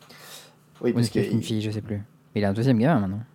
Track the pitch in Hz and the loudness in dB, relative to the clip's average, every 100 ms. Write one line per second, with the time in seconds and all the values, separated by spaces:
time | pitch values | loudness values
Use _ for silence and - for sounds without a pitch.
0 | - - - - - _ _ - 120 117 | -20 -20 -20 -20 -20 _ _ -6 -2 0
1 | 117 110 101 117 104 110 107 107 - 104 | 0 0 0 0 -2 -2 -4 -4 -6 -8
2 | 104 _ _ 113 101 98 127 120 127 151 | -8 _ _ -2 0 2 4 4 4 2
3 | 98 101 117 | 0 -4 -10